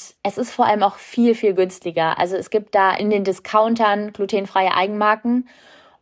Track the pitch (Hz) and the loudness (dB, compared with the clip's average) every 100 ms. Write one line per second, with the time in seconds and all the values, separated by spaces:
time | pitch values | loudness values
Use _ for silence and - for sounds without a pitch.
0 | - _ 202 - 247 - 226 208 185 - | -20 _ -8 -6 -6 0 0 2 0 -2
1 | - - 233 226 214 180 185 - 175 165 | -6 0 2 2 0 2 0 -4 -6 -2
2 | 160 - 180 190 - 214 208 202 190 - | -2 0 -2 -4 -4 -4 0 2 2 2
3 | 208 208 196 185 - 214 220 233 214 202 | 0 0 0 -4 0 2 2 2 2 0
4 | 208 208 196 208 196 196 185 180 196 208 | -4 -6 -4 -4 -2 0 0 0 -2 0
5 | 214 220 240 247 247 - - - _ _ | 0 0 0 -2 -4 -12 -20 -20 _ _